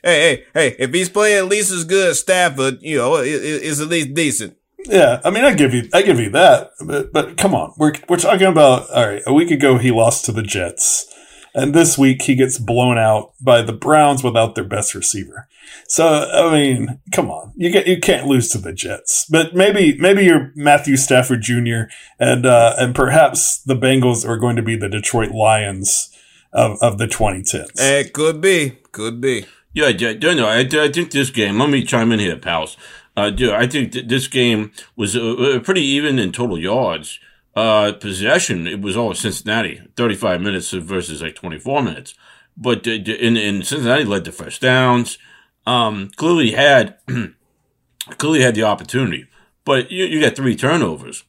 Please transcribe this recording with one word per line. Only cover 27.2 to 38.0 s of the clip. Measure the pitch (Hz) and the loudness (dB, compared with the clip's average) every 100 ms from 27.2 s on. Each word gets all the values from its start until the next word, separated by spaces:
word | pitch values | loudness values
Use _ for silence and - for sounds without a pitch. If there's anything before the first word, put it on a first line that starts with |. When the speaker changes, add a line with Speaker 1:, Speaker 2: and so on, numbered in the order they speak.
| 107 92 | -4 -4
Speaker 2:
tens. | 92 - - - | -6 -8 -8 -2
Speaker 1:
It | 135 143 131 | 0 0 -2
could | - 156 156 | -4 -4 0
be, | 185 180 143 120 _ | 0 0 -2 -8 _
could | - 110 117 | -10 -10 -4
be. | 135 117 - _ _ | -4 -4 -8 _ _
Speaker 3:
Yeah, | 147 143 | -2 0
yeah, | 98 117 110 | 0 -2 -2
yeah, | 151 | -2
no, | 165 110 | 0 0
I, | 113 | 0
I | 127 151 147 | 0 0 0
think | 151 170 | -2 -4
this | 143 135 | -2 -2
game, | 113 101 104 | -2 -2 0
let | 143 | 0
me | 139 | 0
chime | - 120 113 | 0 0 0
in | 110 | 0
here, | 98 76 | -2 -6
pals. | 85 82 78 - - - _ - | -6 -6 -6 -14 -20 -20 _ -4
Uh, | 104 | -4
dude, | 95 98 | -2 -2
I | 104 123 | 0 -2
think | 147 123 | -2 -6
th-, | 123 120 | -8 -4
this | 131 131 | -4 -2
game | 131 120 107 107 - - - | -2 0 -2 -6 -14 -20 -8
was, | 101 120 | -4 -4
uh, | 117 | -4
uh, | 123 131 127 | -2 0 0
pretty | - 190 | 0 -2
even | 143 139 147 131 | 0 -2 0 -2
in | 95 | -2
total | 90 123 85 | -4 -6 -4
yards. | 90 117 110 80 78 - _ _ _ 101 | -4 -2 -2 -6 -12 -20 _ _ _ -2
Uh, | 113 107 104 | 2 2 2
possession, | 104 | -4